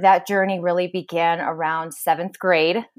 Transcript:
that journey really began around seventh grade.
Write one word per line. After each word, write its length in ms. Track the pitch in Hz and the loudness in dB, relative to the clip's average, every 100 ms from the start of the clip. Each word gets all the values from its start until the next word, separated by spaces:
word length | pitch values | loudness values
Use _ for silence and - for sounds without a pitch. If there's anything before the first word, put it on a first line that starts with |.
that 240 | 190 180 180 | 4 4 2
journey 320 | 196 190 185 | 0 0 0
really 300 | 175 175 180 | 0 0 -2
began 520 | 185 - 170 170 170 | -4 -4 -2 0 0
around 540 | 160 160 160 165 165 | -4 -4 -4 -4 -6
seventh 440 | - - 160 185 - | -6 -2 -2 -4 -4
grade. 460 | 185 165 160 208 - | 0 2 2 0 -6